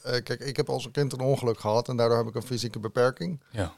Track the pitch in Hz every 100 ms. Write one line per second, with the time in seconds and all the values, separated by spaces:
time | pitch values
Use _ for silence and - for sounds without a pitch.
0 | - 123 - 123 131 123 - 127 127 143
1 | 143 123 131 135 123 110 104 110 120 123
2 | 117 117 113 117 107 123 117 110 107 123
3 | 123 123 170 156 _ 113 90